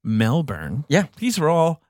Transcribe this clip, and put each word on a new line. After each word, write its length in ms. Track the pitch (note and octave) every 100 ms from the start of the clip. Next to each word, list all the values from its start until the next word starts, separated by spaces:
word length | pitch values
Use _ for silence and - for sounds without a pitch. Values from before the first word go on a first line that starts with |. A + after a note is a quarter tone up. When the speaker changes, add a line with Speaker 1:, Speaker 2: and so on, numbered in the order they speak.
Speaker 1:
Melbourne. 840 | - A2 A2+ D3+ D3 F2 D2+ G#2+ D3
Speaker 2:
Yeah. 160 | D#3 F3+ -
Speaker 1:
These 200 | A#3+ G#3+
were 100 | D#3
all 320 | E3+ E3 D#3+ _